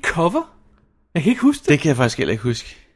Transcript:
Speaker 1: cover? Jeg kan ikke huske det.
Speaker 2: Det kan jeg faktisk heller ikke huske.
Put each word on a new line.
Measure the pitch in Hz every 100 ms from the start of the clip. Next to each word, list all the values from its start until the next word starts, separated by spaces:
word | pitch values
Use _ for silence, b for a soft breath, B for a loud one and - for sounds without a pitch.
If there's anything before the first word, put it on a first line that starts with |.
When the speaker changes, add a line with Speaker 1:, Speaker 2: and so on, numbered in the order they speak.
Speaker 1:
cover? | - 165 170 269 330 _ _ _ _ _ _
Jeg | 170
kan | 156
ikke | 247
huske | 269 285
det. | -
Speaker 2:
Det | 147
kan | 160
jeg | 127
faktisk | 120 -
heller | 78
ikke | 107
huske. | 120 113 - - _